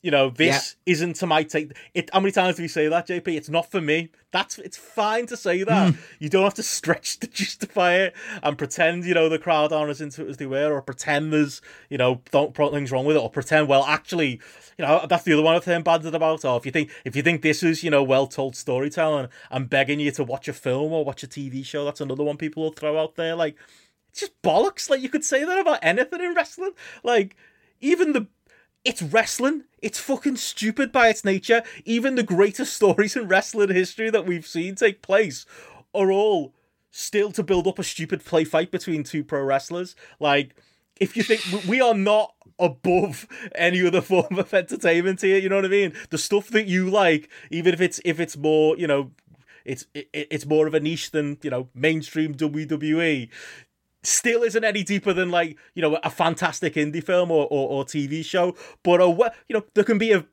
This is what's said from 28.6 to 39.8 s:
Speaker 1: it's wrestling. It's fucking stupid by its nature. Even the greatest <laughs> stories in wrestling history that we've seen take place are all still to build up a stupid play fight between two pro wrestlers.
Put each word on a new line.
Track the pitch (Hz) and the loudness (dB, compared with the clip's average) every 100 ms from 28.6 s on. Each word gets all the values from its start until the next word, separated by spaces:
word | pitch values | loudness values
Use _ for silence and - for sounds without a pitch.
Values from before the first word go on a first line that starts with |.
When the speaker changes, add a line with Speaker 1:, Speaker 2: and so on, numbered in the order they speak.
| _ _ | _ _
Speaker 1:
it's | 254 - | -6 -4
wrestling. | 156 214 220 - 254 302 - _ | 0 0 0 -2 -2 -2 -8 _
It's | - - | -10 -10
fucking | - 269 285 254 | -6 -4 -2 -4
stupid | - - 214 226 269 | -8 -6 -6 -2 -2
by | 262 233 | 4 4
its | 214 | 4
nature. | 196 196 - 233 226 - - | -2 -2 2 0 0 -16 -4
Even | 233 262 254 | -2 0 0
the | |
greatest | 226 175 208 202 254 | 0 4 2 2 -8
<laughs> | - | 2
stories | 202 185 208 262 | 2 4 0 -2
in | 208 | 0
wrestling | 190 - 226 202 | 0 0 0 2
history | 185 185 - 220 | 2 0 -2 0
that | 214 180 | 0 0
we've | 175 156 | -6 -6
seen | 170 180 | -6 -6
take | 196 226 202 | 0 0 0
place | - 196 208 127 - - - - _ | 0 2 2 -4 -18 -20 -20 -20 _
are | 208 190 | 0 2
all | 190 214 190 139 _ _ _ _ | 4 2 2 -2 _ _ _ _
still | - - 208 208 | -14 -4 0 0
to | 190 | -2
build | 175 185 165 | 0 2 0
up | 185 | -4
a | |
stupid | - - 160 - - | -8 -8 -6 -6 0
play | 165 | 0
fight | 156 160 165 | 2 -2 -2
between | 175 - 156 | -6 -4 -6
two | 135 156 | -4 -8
pro | 147 147 | -4 -4
wrestlers. | 139 135 - 175 | 0 -2 -2 -10